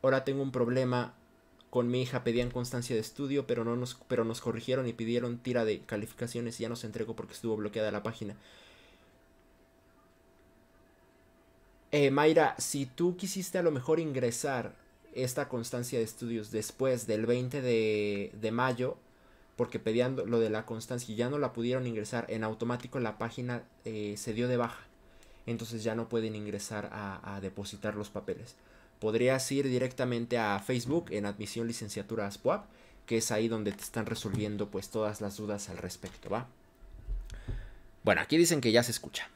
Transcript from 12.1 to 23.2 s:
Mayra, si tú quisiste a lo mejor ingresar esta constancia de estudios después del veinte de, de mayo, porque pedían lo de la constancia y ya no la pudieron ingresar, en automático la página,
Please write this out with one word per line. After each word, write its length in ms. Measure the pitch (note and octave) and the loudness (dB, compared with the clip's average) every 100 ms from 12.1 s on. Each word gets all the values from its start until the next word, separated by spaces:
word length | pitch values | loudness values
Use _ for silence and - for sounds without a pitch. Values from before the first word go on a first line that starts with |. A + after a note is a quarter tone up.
Mayra, 440 | C#3 D#3 E3 D3 - | 8 8 8 6 4
si 280 | - C#3+ C3 | -2 -2 -4
tú 300 | - F3 F3+ | 2 0 2
quisiste 420 | F#3+ F#3+ F3+ F#3 | -4 -4 -2 2
a 40 | |
lo 100 | E3+ | 2
mejor 260 | C#3 B2+ D#3+ | 2 2 2
ingresar 800 | D#3 C3 B2 A#2 C#3+ C3 G#2 - - _ - | 2 2 0 0 -2 -2 -4 -10 -20 _ -10
esta 340 | - B2+ D3 C#3 | -4 -2 -2 -2
constancia 500 | B2 A#2 B2 B2 B2 | -4 -4 -4 -2 0
de 60 | |
estudios 460 | A2+ - A#2 A#2 G#2 | -2 -4 -4 -4 -2
después 560 | A2 G#2+ - C3 B2 A2+ | -4 -4 0 2 2 2
del 200 | G#2+ A2+ | 0 4
veinte 360 | B2 B2+ C#3 | 2 2 -2
de, 680 | B2+ A#2 A2 G#2+ G#2 G2+ G2+ G#2+ | 4 4 4 4 2 0 -4 -4
de 120 | A2 | -2
mayo, 440 | A#2 C3 A#2+ B2+ - - - - - - - | 2 2 2 -2 -2 -14 -20 -20 -20 -20 -2
porque 220 | A#2+ A#2 | -2 0
pedían 380 | - A2+ B2+ C3 G2 | 0 2 2 0 2
lo 140 | A#2 | 2
de 100 | A2+ | 4
la 160 | G#2+ - | 0 -2
constancia 460 | A2+ - B2 A#2+ | -8 -6 -6 -4
y 40 | G#2+ | -2
ya 140 | B2 | 0
no 80 | D3 | 2
la 140 | C#3 | -2
pudieron 340 | A#2 A#2+ C3 B2 | 0 0 0 0
ingresar, 400 | A2+ G#2+ A#2+ A2+ | -2 -2 -4 -2
en 160 | A2 | -2
automático 560 | A2 A2 A#2 A#2+ B2+ C3+ | -2 -2 -2 -2 -4 -2
la 180 | A2+ | -2
página, 460 | G#2+ | -2